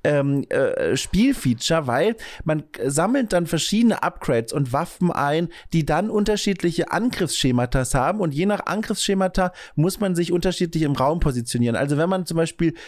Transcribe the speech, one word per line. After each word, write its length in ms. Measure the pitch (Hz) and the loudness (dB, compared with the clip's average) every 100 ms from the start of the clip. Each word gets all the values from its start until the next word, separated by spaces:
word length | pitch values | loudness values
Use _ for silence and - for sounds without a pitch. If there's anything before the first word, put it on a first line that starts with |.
ähm, 420 | - 147 139 139 - | 0 2 2 0 0
äh, 460 | - 131 - 80 131 | 0 0 0 0 0
Spielfeature, 920 | - 175 254 269 131 120 - 165 139 | 0 2 2 2 0 0 0 0 0
weil 280 | 123 190 226 - - | 0 0 0 -8 -8
man 200 | - 156 147 - 131 | -2 -2 -4 -6 -2
sammelt 480 | 143 185 269 233 | 0 2 0 0
dann 140 | 180 170 | 0 0
verschiedene 560 | 165 - 208 233 202 | -2 0 2 4 2
Upgrades 500 | 170 - - 120 113 | -2 -4 0 0 0
und 180 | 147 135 | -2 -2
Waffen 400 | 139 175 - 180 | -2 -4 -2 -2
ein, 380 | - 143 156 170 - - | 0 0 0 -2 -6 -4
die 100 | 165 151 | 0 2
dann 260 | 156 214 | 0 0
unterschiedliche 800 | 214 208 208 - 190 175 165 - | 0 2 0 0 0 0 -2 -2
Angriffsschemata 920 | 175 240 - 165 - 135 123 120 135 127 135 | 0 -2 0 -2 0 2 2 2 0 0 0
haben 240 | 135 208 | 0 0
und 140 | 175 | -2
je 120 | 139 190 | 0 0
nach 220 | 202 - | -2 -2
Angriffsschemata 840 | 190 220 214 - 196 190 190 180 - - - | -4 -4 -2 0 2 0 0 -2 -4 -6 0
muss 240 | 165 185 | 0 0
man 160 | 202 170 | -2 0
sich 160 | 170 | 0
unterschiedlich 520 | 175 185 180 175 165 | 0 0 0 -2 0
im 100 | 156 | 0
Raum 260 | 131 131 170 | 2 2 2
positionieren. 560 | 156 123 117 123 120 113 | 0 0 -2 0 2 2
Also 220 | 143 143 | 0 0
wenn 120 | 165 | 0
man 180 | 190 175 | 0 -2
zum 100 | 165 | 0
Beispiel 380 | 165 - 170 151 | 0 0 0 0